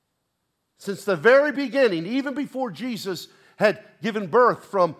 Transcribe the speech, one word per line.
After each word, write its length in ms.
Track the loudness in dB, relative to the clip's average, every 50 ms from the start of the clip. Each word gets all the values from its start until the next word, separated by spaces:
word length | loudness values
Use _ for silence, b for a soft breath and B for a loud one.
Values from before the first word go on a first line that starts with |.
| _ _ _ _ _ _ _ _ _ _ _ _ _ _ _ _
Since 260 | -10 -10 -10 -8 -4
the 140 | -4 -2 2
very 340 | 4 6 6 6 6 4
beginning, 540 | 0 -4 -4 -2 0 2 2 2 2 0 -4
even 280 | -4 -4 -4 -4 -4 -6
before 380 | -6 -8 -8 -6 -6 -6 -6
Jesus 560 | -8 -8 -8 -8 -8 -6 -6 -8 -8 -10 -10 -18 b b b b b b
had 260 | 0 0 0 0 -10 -20 _ -8
given 260 | -6 -4 -4 -4 -6 0
birth 380 | 2 4 4 4 2 0 -6
from 300 | -6 0 0 0 0 -2 b